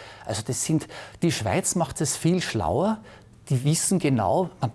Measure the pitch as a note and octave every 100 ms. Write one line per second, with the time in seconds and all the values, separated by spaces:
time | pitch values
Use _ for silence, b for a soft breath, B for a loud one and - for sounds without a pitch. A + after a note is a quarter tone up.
0 | B B B G#2 - B2 - D#3 - B
1 | B B E3+ - G2+ D3 - F3+ D#3+ -
2 | D3+ - D#3+ F3+ - A2 D#2+ A#2 G3+ G#3+
3 | B B B - - B2+ C#3+ D#3+ - F#3+
4 | D3 A#2+ F#2 D#3 F3 - A#2+